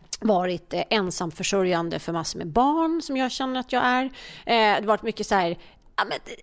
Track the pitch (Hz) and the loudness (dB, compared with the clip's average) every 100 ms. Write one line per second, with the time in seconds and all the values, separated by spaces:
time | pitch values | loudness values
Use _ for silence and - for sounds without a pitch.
0 | - - 220 185 180 170 - 175 - 220 | -12 -2 2 2 2 -2 -4 -6 0 0
1 | 185 - 175 - 180 196 185 170 170 160 | 0 -2 -4 -4 0 2 2 2 0 -4
2 | - 170 165 - 175 185 277 320 320 330 | -4 -4 -4 -6 -2 2 4 4 2 0
3 | 294 262 254 - 262 254 247 247 247 254 | -2 -2 -2 -2 -4 -4 -2 0 2 2
4 | 262 - - - - 233 214 196 202 208 | 0 -6 -16 -10 0 4 4 4 2 0
5 | 226 214 208 196 170 175 - - - - | -2 -6 0 2 2 -2 -10 -20 -8 -4
6 | 196 - - 247 | -4 -6 -10 -8